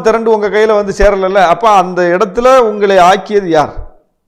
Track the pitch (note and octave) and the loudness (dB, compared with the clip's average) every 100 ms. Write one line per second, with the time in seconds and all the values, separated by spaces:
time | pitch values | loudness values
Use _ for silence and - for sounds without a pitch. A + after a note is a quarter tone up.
0 | A3 A3 A3+ A3 G3+ G3+ A3 G#3+ G3+ G3 | 0 0 0 -2 -2 0 0 0 -2 0
1 | G3+ G3 F#3 G3 F3 E3+ A3+ G3+ F3+ F3+ | 0 0 -2 0 0 0 2 2 0 -2
2 | F3 F3+ G#3 F#3 B3+ C4 A3+ G#3 G3+ F#3+ | -2 0 -2 0 2 2 2 -2 0 4
3 | F3 G3+ F#3+ G#3 F#3 D#3 C#3 - - - | 4 2 -2 -4 0 -2 -2 -6 -16 -20
4 | _ _ | _ _